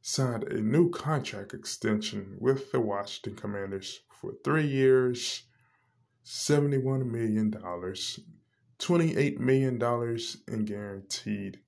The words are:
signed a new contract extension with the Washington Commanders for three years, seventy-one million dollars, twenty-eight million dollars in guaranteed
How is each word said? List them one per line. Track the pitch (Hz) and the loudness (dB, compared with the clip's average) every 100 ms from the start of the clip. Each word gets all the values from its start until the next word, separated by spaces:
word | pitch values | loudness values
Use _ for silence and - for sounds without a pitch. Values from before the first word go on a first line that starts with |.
signed | - - 131 117 | -4 0 0 0
a | 110 117 | -4 -2
new | 107 143 170 | 2 4 4
contract | 170 147 151 - 104 98 | 2 -2 -2 -2 -10 -12
extension | - - - 110 107 107 104 98 98 | -12 -10 -4 0 0 -2 -8 -10 -2
with | 120 135 - | 0 0 0
the | 131 | -2
Washington | 110 101 101 - - 98 | 0 -2 -6 -10 -10 -8
Commanders | 101 101 98 98 95 - _ _ | -8 -6 -6 -8 -8 -16 _ _
for | - - | -12 -6
three | - 156 151 | 0 2 2
years, | 135 131 131 127 120 - - - _ _ _ _ _ _ _ | 4 8 8 6 0 -4 -8 -12 _ _ _ _ _ _ _
seventy-one | - - - 147 143 139 131 135 127 | -14 -8 2 4 4 2 0 0 0
million | 117 113 107 107 | -2 0 2 2
dollars, | 107 92 87 92 95 - - - - _ _ _ _ | 0 -6 -6 -6 -6 -8 -10 -14 -20 _ _ _ _
twenty-eight | - 175 165 - 143 143 | 2 4 4 4 2 2
million | 127 135 135 123 | 4 4 4 2
dollars | 120 120 117 117 113 - - | 0 0 0 -4 -6 -12 -8
in | 110 | -4
guaranteed | 107 104 104 98 101 - - 104 98 - | -4 -4 -6 -10 -10 -10 -6 -6 -6 -12